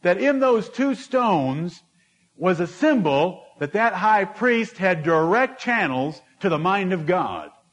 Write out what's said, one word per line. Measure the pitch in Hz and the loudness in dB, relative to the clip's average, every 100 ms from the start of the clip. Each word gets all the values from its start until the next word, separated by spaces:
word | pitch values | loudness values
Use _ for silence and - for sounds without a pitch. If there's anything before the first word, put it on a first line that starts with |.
that | 175 190 | 2 2
in | 262 269 | 2 2
those | 262 226 - | 2 2 0
two | - 277 254 | -2 -2 -2
stones | - 254 240 175 131 139 170 - _ _ _ _ _ _ | -4 0 2 2 0 -4 -8 -10 _ _ _ _ _ _
was | 180 175 | 0 0
a | 175 | -2
symbol | - 311 269 156 139 170 175 - - | 0 2 2 2 2 0 -4 -20 -10
that | 143 | -6
that | 208 226 | 0 0
high | 180 214 214 | 0 2 2
priest | 196 - 247 233 220 - | 0 -2 0 0 -2 -2
had | 185 175 | 0 0
direct | 151 160 165 220 262 262 | 2 2 2 2 0 -4
channels | - 233 170 131 143 160 _ _ | -4 -2 0 -2 -4 -8 _ _
to | 196 | -2
the | 156 | 0
mind | 170 202 185 | 0 0 -2
of | 180 151 | -4 -2
God. | 180 123 85 76 _ _ | -2 -2 -8 -12 _ _